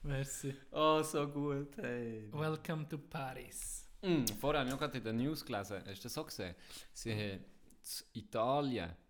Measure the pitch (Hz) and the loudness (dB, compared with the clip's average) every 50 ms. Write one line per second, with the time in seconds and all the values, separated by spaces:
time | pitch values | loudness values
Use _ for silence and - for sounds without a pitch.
0 | - 143 139 135 139 135 - - - 139 135 - - - - 151 151 156 156 156 | -2 -2 0 0 -2 -2 -4 -4 -4 -4 -6 -6 -12 -4 2 6 8 8 8 8
1 | 151 156 - 151 147 143 143 143 143 147 139 139 143 143 - - 196 123 123 120 | 4 4 2 0 0 2 0 0 0 0 0 0 -2 -4 -6 -4 -2 -2 -2 -2
2 | 120 117 113 110 107 104 - 147 156 156 156 151 - - 165 156 151 143 165 143 | -2 -4 -4 -6 -8 -6 -2 0 0 0 0 -2 -2 -2 -2 -2 -2 -4 -6 -8
3 | - - - 160 135 131 131 127 123 - - - - - - - - - - - | -6 -8 -6 -6 -4 -4 -6 -8 -12 -10 -8 -8 -6 -6 -6 -8 -10 -12 -14 -2
4 | - 185 170 147 123 110 104 - - 139 151 147 131 127 135 131 151 139 127 127 | 2 4 4 6 4 2 0 2 2 4 4 4 4 2 0 0 0 0 0 -2
5 | 107 110 110 117 127 147 160 - - - 120 101 98 92 104 92 - 98 98 - | 0 0 2 2 2 2 2 -2 -2 -2 -2 -2 -2 -2 -6 -6 -6 -8 -10 -10
6 | - 117 - 156 160 - - - 98 90 85 - - - - - - - - - | -8 -6 -6 -6 -6 -6 -6 -6 -6 -6 -6 -10 -14 -16 -14 -14 -14 -14 -12 -6
7 | - 113 110 107 104 101 95 95 - - - - - - - - - - - - | -2 -2 0 0 0 -2 -2 -6 -10 -14 -20 -20 -20 -20 -20 -16 -10 -8 -8 -8
8 | - - _ 117 104 - - 117 113 123 139 147 147 135 123 104 87 82 80 - | -10 -8 _ -10 -8 -2 2 4 4 6 6 4 4 4 2 0 -2 -2 -6 -12
9 | _ _ | _ _